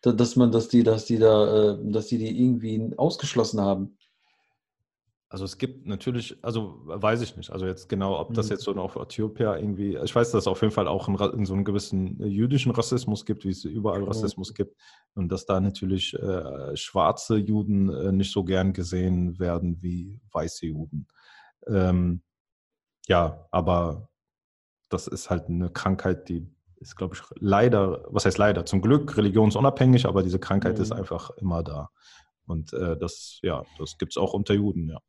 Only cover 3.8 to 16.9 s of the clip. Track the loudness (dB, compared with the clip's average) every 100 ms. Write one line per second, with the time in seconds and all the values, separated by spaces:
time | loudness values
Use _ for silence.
3.8 | -4 _ _ _ _ _ _ _ _ _
4.8 | _ _ _ _ _ -10 -10 -6 -8 -8
5.8 | -10 -6 -4 -6 -6 -10 -6 -4 -6 -12
6.8 | -12 0 0 0 -4 -10 -12 -6 -6 -6
7.8 | -6 -4 -2 -2 -2 -2 -2 -2 -4 -4
8.8 | -6 -8 -10 -6 -6 -2 -2 0 -4 -4
9.8 | -4 -4 0 2 2 2 0 2 0 2
10.8 | 0 0 -2 0 0 0 -2 0 0 -2
11.8 | -2 -4 -4 -4 -4 0 2 2 2 0
12.8 | 0 -2 -2 -6 -4 -4 -4 -6 -6 -4
13.8 | -2 -2 -2 -2 -2 -4 -12 -6 -8 _
14.8 | -20 _ _ -6 -4 -4 0 0 2 -2
15.8 | -4 -2 -2 -4 -4 -4 -6 -10 -8 -10
16.8 | -4